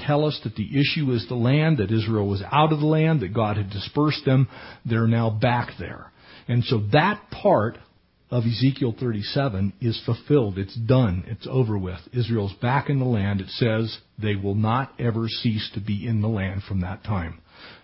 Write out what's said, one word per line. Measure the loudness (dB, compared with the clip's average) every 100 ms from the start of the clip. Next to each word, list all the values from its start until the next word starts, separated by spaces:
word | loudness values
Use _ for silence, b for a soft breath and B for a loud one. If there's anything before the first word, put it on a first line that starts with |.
| 0
tell | 2 0
us | -2
that | -8 -6
the | -2 0
issue | 0 0 0
is | 0 -2
the | 0
land, | 2 4 4 2
that | 2
Israel | 0 0 0 0
was | -2 0
out | 2 4
of | 4
the | 2
land, | 4 4 2
that | 0
God | 0 0 0
had | -4
dispersed | -6 -4 0 0 0 2
them. | 4 2 B B B -2
They're | 2 2
now | 2 0
back | 0 0 0 -2 -8
there. | -12 -12 -18 B B B B
And | 0 2
so | 0 4
that | 4 4 -2 -8
part | -2 2 4 2 -4 -20 _ _ _ -4
of | 0
Ezekiel | 0 2 2 2 -2 -2
thirty-seven | -4 -4 -4 -2 -2 0 -2 -2
is | -4 -2 -4
fulfilled. | -4 2 2 2 -2
It's | -6 -4
done. | 4 4 4 0 -4
It's | -10 -4
over | 0 0 0
with. | -4 -8 -8
Israel's | -4 0 0 -2 -2
back | 0 0 0
in | 0
the | 0
land. | 0 0 -2
It | -4
says | 0 0 0 -2 -8 _ -6
they | -2 -2
will | -2 0
not | 2 0 -2 -4
ever | -2 -2 -4
cease | -2 -2 -2 -4
to | -8
be | -4 -4 -2
in | -2
the | 0
land | -2 -2 -4 -6
from | -4
that | -4 -6
time. | -6 -4 -4 -12 B B B B